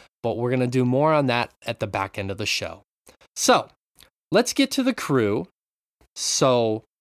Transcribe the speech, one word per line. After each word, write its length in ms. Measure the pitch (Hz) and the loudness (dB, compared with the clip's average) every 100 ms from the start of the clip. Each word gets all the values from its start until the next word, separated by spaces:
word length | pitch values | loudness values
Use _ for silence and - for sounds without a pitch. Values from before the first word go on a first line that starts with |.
| - _ | -20 _
but 140 | 117 110 | -4 -2
we're 140 | 120 | 0
gonna 160 | 131 123 | 0 0
do 180 | 127 127 | 2 2
more 280 | 127 151 | 2 4
on 120 | 156 139 | 2 2
that 240 | 120 117 _ - | 0 -2 _ -10
at 140 | 117 | -6
the 80 | 107 | -4
back 300 | 98 98 - | -4 -6 -6
end 100 | 98 | -8
of 80 | 98 | -6
the 80 | 107 | -4
show. 360 | - 87 82 _ _ _ _ _ - | -4 -6 -12 _ _ _ _ _ -4
So, 340 | - 214 - _ _ _ _ _ - | 2 2 0 _ _ _ _ _ -2
let's 220 | 196 240 | 0 2
get 160 | - 269 | 0 0
to 120 | - | 0
the 100 | 254 | -2
crew 540 | 247 - 135 104 113 180 _ _ _ _ _ _ - | -2 0 0 2 -2 -6 _ _ _ _ _ _ -8
so 680 | - - 139 123 113 110 - _ | -4 0 2 2 2 -2 -8 _